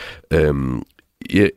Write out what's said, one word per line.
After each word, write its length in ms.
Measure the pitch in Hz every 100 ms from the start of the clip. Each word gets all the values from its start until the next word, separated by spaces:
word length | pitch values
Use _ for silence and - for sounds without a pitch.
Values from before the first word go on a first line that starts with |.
| - - -
ehm, 500 | 82 76 71 65 62 - _ _ _ -
e 160 | 95
a, 60 | 101